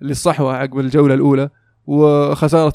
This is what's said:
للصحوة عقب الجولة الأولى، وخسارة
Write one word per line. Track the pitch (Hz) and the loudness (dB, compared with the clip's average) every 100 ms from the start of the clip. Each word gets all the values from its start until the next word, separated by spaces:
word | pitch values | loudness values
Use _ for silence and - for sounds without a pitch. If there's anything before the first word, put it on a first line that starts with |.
للصحوة | 139 135 175 151 135 131 | -10 -4 -4 -2 -2 -4
عقب | 135 135 | -6 -6
الجولة | 131 143 143 | -2 2 2
الأولى، | 135 143 135 143 - _ _ - | 2 2 0 -2 -8 _ _ -6
وخسارة | 143 151 147 143 147 156 165 156 | 0 2 2 0 -2 0 2 2